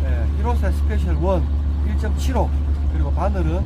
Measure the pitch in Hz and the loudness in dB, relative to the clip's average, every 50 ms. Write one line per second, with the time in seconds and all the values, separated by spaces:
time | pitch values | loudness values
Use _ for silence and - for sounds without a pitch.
0 | - - - - - - - - 202 233 240 233 214 196 175 - - 202 214 202 | 0 0 0 0 0 0 0 0 0 0 0 0 0 0 0 0 0 0 0 0
1 | - 180 170 - 165 190 190 175 143 - - - - - - - - - 208 - | 0 0 0 0 2 2 2 2 0 0 0 0 0 -2 -2 -2 -2 0 0 -2
2 | - 208 - - - - 262 226 175 - - - - - - - - - - 151 | 0 -2 -2 0 0 0 0 0 0 0 0 -2 0 0 0 0 0 0 0 0
3 | 156 143 127 135 165 202 208 190 165 156 160 180 165 | 0 0 0 0 0 0 0 0 0 0 0 0 -2